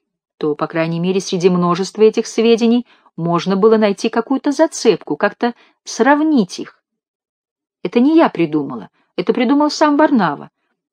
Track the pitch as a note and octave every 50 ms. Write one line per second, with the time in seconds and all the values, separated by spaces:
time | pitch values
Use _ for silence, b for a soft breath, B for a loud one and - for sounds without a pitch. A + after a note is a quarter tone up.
0 | _ _ _ _ _ _ _ - - D3+ D3 - D#3+ D3+ - E3 D#3+ E3 E3 E3
1 | E3+ F#3 F#3+ G3 F#3 - G3 F3+ E3+ F#3+ F3+ F3 F3 F3 F3 E3+ F#3+ - - G#3
2 | A3 A3 G#3+ A#3 A3+ - - A#3 A3 A#3 A#3 G#3+ A#3+ A3+ A#3+ B3 A#3 b b b
3 | b b b - E3 E3+ E3+ E3 - F#3 G3 G3 G#3 A3+ A3 G#3+ A3 G3+ F#3+ -
4 | - A3+ - A3+ - - C4+ B3+ - D4 C4+ - D#4+ D#4+ - - - A3+ F3 -
5 | - - D3 - - G#3 - - A#3+ A#3+ A#3 b b b b b b - - -
6 | A#3+ C4+ D4 D4 D#4 D#4+ D4+ B3+ F#3 - - - - - - _ _ _ _ _
7 | _ _ _ _ _ _ _ _ _ _ _ _ _ _ _ _ - F3+ - A#3+
8 | B3 D4 D#4+ E4 D4+ - - - E3+ D3 D#3 D3+ C#3 C3+ B2 A2+ F#2+ - _ _
9 | _ _ _ - F3 - - B3 B3+ A#3 C#4 D4 D4 D4 D4 - D#4+ D4 C#4+ C#4+
10 | D4+ D#4 D4 A3+ F#3 D#3 C#3+ D3 D3+ - _ _ _ _ _ _ _ _